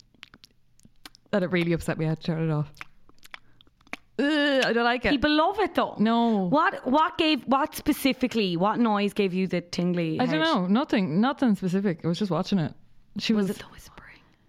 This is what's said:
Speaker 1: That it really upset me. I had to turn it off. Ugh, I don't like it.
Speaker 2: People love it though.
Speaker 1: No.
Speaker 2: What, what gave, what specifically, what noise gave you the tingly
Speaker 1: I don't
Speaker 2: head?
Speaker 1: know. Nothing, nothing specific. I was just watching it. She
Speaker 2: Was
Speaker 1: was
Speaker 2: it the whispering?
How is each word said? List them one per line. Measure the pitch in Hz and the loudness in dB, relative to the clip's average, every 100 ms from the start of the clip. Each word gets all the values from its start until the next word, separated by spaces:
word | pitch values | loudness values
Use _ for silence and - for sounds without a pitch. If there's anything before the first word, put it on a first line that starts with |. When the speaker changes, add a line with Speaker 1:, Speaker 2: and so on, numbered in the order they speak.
| _ _ - - - _ _ _ - - - - _ | _ _ -20 -20 -20 _ _ _ -20 -20 -20 -20 _
Speaker 1:
That | 208 | -2
it | 175 | 0
really | 175 170 | 0 0
upset | 165 - 160 | 0 -2 -4
me. | 156 | -2
I | |
had | 160 | -2
to | - | -4
turn | 160 160 | -2 0
it | |
off. | 151 147 - - - - - - - - - - _ _ - _ - | -2 -4 -10 -20 -20 -20 -20 -20 -20 -20 -20 -20 _ _ -18 _ -2
Ugh, | 285 302 285 262 202 | 0 2 2 2 2
I | |
don't | 226 240 | 2 0
like | 247 | 0
it. | 226 | 0
Speaker 2:
People | 277 302 | 2 2
love | 302 339 415 | 2 2 0
it | 370 - | 0 0
though. | 214 - | -2 0
Speaker 1:
No. | 214 233 233 208 185 | 2 2 2 0 2
Speaker 2:
What, | 294 370 - 254 | 2 2 -2 0
what | 285 330 - | 0 0 0
gave, | 311 285 - | 0 0 0
what | 269 302 - | 0 0 -4
specifically, | - - 262 - 254 226 190 170 | -4 0 0 0 -2 0 0 0
what | 202 226 | 0 2
noise | 233 202 202 | 2 2 0
gave | 202 190 | 0 0
you | 185 185 | 0 -2
the | 175 | -2
tingly | 170 - 175 175 165 156 | -4 -2 0 0 -2 0
Speaker 1:
I | 254 | 0
don't | 311 | 0
Speaker 2:
head? | |
Speaker 1:
know. | 320 254 180 | 2 0 2
Nothing, | 220 - 247 180 160 | 0 2 0 0 2
nothing | 247 - 247 196 | 0 2 0 0
specific. | 185 190 202 160 160 | 0 0 -2 -2 -2
I | |
was | 170 | -2
just | 208 | -2
watching | 160 - 196 | -2 0 -2
it. | 147 - - - - - | -2 -6 -20 -20 -14 -6
She | - | -2
Speaker 2:
Was | 208 190 | 0 0
Speaker 1:
was | - | -4
Speaker 2:
it | |
the | - | -12
whispering? | - - - - - _ _ | -20 -20 -20 -20 -20 _ _